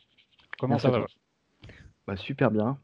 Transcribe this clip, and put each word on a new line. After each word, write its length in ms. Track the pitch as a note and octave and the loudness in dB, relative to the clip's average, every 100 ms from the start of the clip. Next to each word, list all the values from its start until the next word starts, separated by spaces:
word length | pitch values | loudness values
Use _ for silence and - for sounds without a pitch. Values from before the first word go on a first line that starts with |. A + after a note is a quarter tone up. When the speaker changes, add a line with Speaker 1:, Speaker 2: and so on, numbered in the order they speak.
| _ _ _ _ _ - | _ _ _ _ _ -6
Speaker 1:
Comment 140 | C3 | -2
Speaker 2:
Merci 140 | C3+ C3 | 2 2
Speaker 1:
ça 20 | |
Speaker 2:
à 20 | |
Speaker 1:
va ? 60 | A#2+ A2+ | 2 -2
Speaker 2:
toi. 20 | - _ _ _ _ - - - _ - | -10 _ _ _ _ -20 -20 -20 _ -10
Bah, 120 | G2 | -8
super 340 | - C3+ A#2+ | -8 0 2
bien, 260 | G#2+ A2 C#3 | 2 0 -4